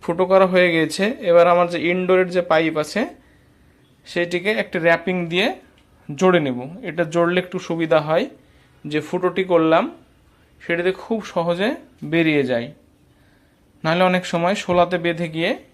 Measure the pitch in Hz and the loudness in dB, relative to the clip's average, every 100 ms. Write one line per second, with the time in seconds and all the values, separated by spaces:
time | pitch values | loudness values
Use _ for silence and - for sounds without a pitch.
0 | - 170 180 190 190 185 180 165 156 156 | -6 -2 2 4 4 4 4 2 0 0
1 | 196 262 208 170 170 175 175 170 156 180 | -4 -2 2 6 6 4 2 0 -2 -2
2 | 180 185 185 180 175 160 160 156 151 202 | 2 2 2 -2 0 2 2 -2 -4 -4
3 | 311 - _ _ _ _ _ _ _ _ | -6 -8 _ _ _ _ _ _ _ _
4 | - - 170 175 180 214 202 185 165 165 | -10 -6 -4 -4 -4 -4 -4 -2 2 2
5 | 175 180 170 175 220 381 - _ _ _ | 0 -4 -2 -2 -2 -4 -14 _ _ _
6 | _ 143 185 180 147 123 127 180 208 160 | _ 0 4 4 2 -6 -10 -12 -12 -4
7 | 165 165 170 180 180 - - 165 160 160 | -2 0 2 0 -4 -10 -8 -6 0 0
8 | 151 160 262 - _ _ _ _ 147 151 | 2 -2 -2 -10 _ _ _ _ -6 -6
9 | 151 180 180 175 185 170 160 160 254 - | -4 -2 -2 -2 0 2 4 2 0 -6
10 | _ _ _ _ _ _ - 170 175 185 | _ _ _ _ _ _ -6 -2 -2 -4
11 | - 226 196 - 170 175 208 302 - _ | -6 -6 -4 -4 -2 -2 -2 -4 -10 _
12 | 147 165 160 151 127 120 120 - _ _ | -4 0 2 2 0 -2 -4 -14 _ _
13 | _ _ _ _ _ _ _ _ 160 170 | _ _ _ _ _ _ _ _ -4 2
14 | 185 180 180 175 170 208 - 180 175 180 | 2 2 -2 -2 0 -2 0 2 2 0
15 | 170 165 170 156 170 294 - | -2 -4 -4 -4 -4 -4 -10